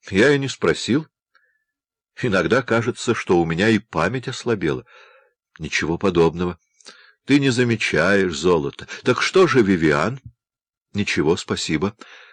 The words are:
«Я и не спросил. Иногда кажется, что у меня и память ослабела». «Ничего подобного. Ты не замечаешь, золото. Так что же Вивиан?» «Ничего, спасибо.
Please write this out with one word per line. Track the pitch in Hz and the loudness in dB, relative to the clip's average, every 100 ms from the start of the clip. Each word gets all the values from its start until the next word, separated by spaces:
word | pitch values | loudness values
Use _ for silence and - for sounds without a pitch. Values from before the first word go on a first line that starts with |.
| - | -2
«Я | 95 131 | 2 4
и | 143 | 2
не | 135 | -2
спросил. | - 87 78 - 131 156 _ _ _ _ _ _ _ _ _ _ - | -2 -2 -2 0 -2 -2 _ _ _ _ _ _ _ _ _ _ -6
Иногда | 127 95 80 120 | -2 0 2 0
кажется, | 127 113 117 - - 110 | 0 -2 -2 -4 -4 -4
что | - 90 | 0 0
у | 82 | 0
меня | 82 107 | 0 2
и | 110 | 2
память | _ 82 87 127 120 | _ -4 -2 -4 -10
ослабела». | 120 120 110 82 65 - - - _ _ _ _ _ | -10 -4 -2 -2 -4 -8 -20 -20 _ _ _ _ _
«Ничего | 80 - 76 85 | -8 -6 -4 -2
подобного. | 98 85 82 82 90 82 _ _ - - - _ - | 0 2 2 2 -6 -8 _ _ -20 -20 -20 _ 0
Ты | 143 | 2
не | 139 | 2
замечаешь, | 120 120 113 - 78 85 101 95 73 | 0 0 0 0 0 2 2 0 0
золото. | 85 85 69 - - - | 2 2 0 -10 -16 -6
Так | - 123 | -2 0
что | - 190 175 | 0 2 4
же | 135 | 4
Вивиан?» | 98 92 80 73 87 139 - _ _ _ _ _ _ | 4 4 2 2 0 -4 -14 _ _ _ _ _ _
«Ничего, | 101 98 - 76 90 | -6 -4 0 2 0
спасибо. | - 95 - 78 95 - - - - | -2 -6 -4 -2 -4 -6 -20 -20 -20